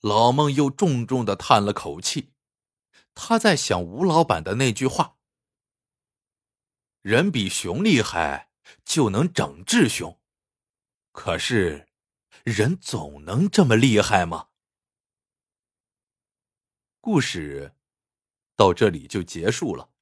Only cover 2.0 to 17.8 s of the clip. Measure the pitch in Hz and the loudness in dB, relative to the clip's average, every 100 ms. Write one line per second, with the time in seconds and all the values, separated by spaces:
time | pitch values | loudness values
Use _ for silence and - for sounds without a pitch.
2 | 92 - - _ _ _ _ _ _ _ | -8 -8 -10 _ _ _ _ _ _ _
3 | _ - - 226 214 160 - 92 85 104 | _ -18 -2 2 2 0 -2 -4 -4 -4
4 | 185 160 170 87 80 107 135 107 131 - | 0 2 2 0 -2 -2 0 0 -4 -2
5 | - _ _ _ _ _ _ _ _ _ | -6 _ _ _ _ _ _ _ _ _
6 | _ _ _ _ _ _ _ _ _ _ | _ _ _ _ _ _ _ _ _ _
7 | 98 113 190 139 95 - - 98 214 143 | 0 0 2 -2 -4 -6 -6 -2 2 2
8 | 104 87 76 69 - _ _ - - - | 2 -2 -4 -6 -12 _ _ -20 -6 0
9 | 117 98 175 - 104 - - 233 143 - | 0 0 -2 -2 -6 -8 -2 2 2 0
10 | 85 - _ _ _ _ _ _ _ _ | -10 -14 _ _ _ _ _ _ _ _
11 | _ - - 82 - 120 90 73 _ _ | _ -12 -6 -4 -2 0 0 -4 _ _
12 | _ _ _ _ - 104 110 185 - 98 | _ _ _ _ -6 -2 0 -2 -6 -10
13 | 76 71 73 107 190 - 156 113 131 104 | -10 -16 -6 -2 0 4 4 6 6 4
14 | - 101 85 82 - _ _ _ _ _ | 4 2 0 -6 -12 _ _ _ _ _
15 | _ _ _ _ _ _ _ _ _ _ | _ _ _ _ _ _ _ _ _ _
16 | _ _ _ _ _ _ _ _ _ _ | _ _ _ _ _ _ _ _ _ _
17 | - 196 - 90 73 69 69 _ | -2 0 0 -6 -10 -12 -14 _